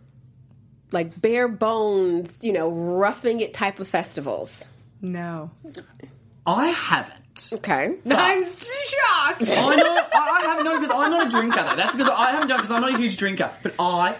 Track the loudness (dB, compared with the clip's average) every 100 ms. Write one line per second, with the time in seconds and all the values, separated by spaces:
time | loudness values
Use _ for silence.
0 | -20 -20 -20 -20 -20 -20 -20 -20 -6 -4
1 | -4 -2 0 2 0 0 0 0 2 2
2 | 2 0 -4 -6 -2 0 0 -2 -2 2
3 | 0 0 -2 -2 -4 -2 -4 -4 -4 -4
4 | -4 -8 -6 -6 -8 -14 -18 -20 -20 -14
5 | -10 -8 -8 -10 -12 -16 -20 -20 -20 -20
6 | -20 -20 -20 -8 -2 0 0 -2 0 0
7 | -2 -12 -20 -16 -10 -8 -2 0 0 -2
8 | 0 2 4 2 0 -6 -6 -4 -2 0
9 | 2 4 2 0 0 2 4 6 6 4
10 | 2 2 4 2 2 0 0 0 0 0
11 | 2 2 2 0 0 0 0 0 -2 0
12 | 2 2 2 2 0 0 0 0 0 0
13 | 0 0 -2 -2 -4 -4 -6 -2 0 2
14 | 0